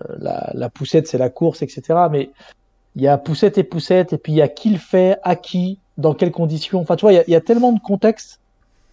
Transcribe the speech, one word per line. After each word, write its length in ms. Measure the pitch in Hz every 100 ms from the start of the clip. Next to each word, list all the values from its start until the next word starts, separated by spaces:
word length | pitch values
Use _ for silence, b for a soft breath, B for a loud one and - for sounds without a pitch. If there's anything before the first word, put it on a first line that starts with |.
| - -
la, 320 | 50 50 -
la 160 | - 120
poussette, 380 | - 135 160 -
c'est 100 | 123
la 120 | 127
course, 340 | - 165 -
et 40 | 139
cetera. 420 | - - 165 175
Mais 200 | 147 135 _ b _ _ _ _ -
il 60 |
y 60 | 143
a 100 | 143
poussette 400 | 151 151 202 -
et 60 |
poussette, 500 | 190 165 - 185 180
et 60 | 151
puis 140 | -
il 20 | 151
y 80 |
a 40 | 143
qui 220 | - 220
le 80 | 185
fait, 400 | - 190 185 196
à 120 | 180 180
qui, 440 | - 180 185 196 _ -
dans 160 | 151
quelles 180 | 147 175
conditions. 480 | 165 165 156 - 185
Enfin, 160 | 160 170
tu 60 |
vois, 120 | 214
il 20 | 180
y 40 |
a, 40 | 165
il 40 |
y 40 | 165
a 60 |
tellement 300 | - 233 247
de 80 | 226
contexte. 600 | - 196 214 202 - _ _ _ _ _ _